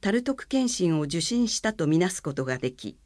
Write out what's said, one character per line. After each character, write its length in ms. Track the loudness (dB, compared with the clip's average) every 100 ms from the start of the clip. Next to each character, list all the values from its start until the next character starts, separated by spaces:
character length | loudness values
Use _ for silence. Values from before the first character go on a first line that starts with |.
タ 100 | 0
ル 120 | 0
ト 120 | 0
ク 140 | -4 -2
検 240 | 0 0
診 280 | 2 2 2
を 20 |
受 180 | 0 -2
診 280 | -2 0 0
し 120 | 0
た 140 | -2
と 120 | 0 2
み 120 | 4
な 100 | 2
す 140 | 0
こ 100 | -6
と 140 | -4 -4
が 100 | -2
で 160 | -4
き 240 | -6 -14 -14